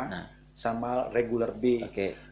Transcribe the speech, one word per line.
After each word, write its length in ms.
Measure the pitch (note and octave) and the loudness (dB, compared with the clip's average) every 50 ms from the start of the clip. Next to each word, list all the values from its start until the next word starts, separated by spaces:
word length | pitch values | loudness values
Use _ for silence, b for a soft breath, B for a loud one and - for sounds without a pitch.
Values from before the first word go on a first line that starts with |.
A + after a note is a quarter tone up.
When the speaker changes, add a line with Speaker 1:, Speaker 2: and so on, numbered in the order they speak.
| C3 | -4
Speaker 1:
Nah. 180 | A2 F#2+ F2 - - - - - - | -4 -6 -8 -10 -12 -16 -20 -20 -20
Speaker 2:
sama 600 | - - - A2+ A2+ A#2 A#2+ B2 B2 B2+ - - | -12 -4 -2 -2 -2 -2 -2 0 0 0 -2 2
reguler 400 | - A#2+ A#2 A2+ A#2+ A#2 A#2 - | 2 2 2 4 2 0 0 0
B. 320 | - G#2+ B2 B2+ A#2+ A#2 G#2+ | 0 2 4 4 4 4 2
Speaker 1:
Oke. 320 | - - G#2 G2 F#2 - - - - | -2 -2 -2 -2 -2 -2 -6 -12 -18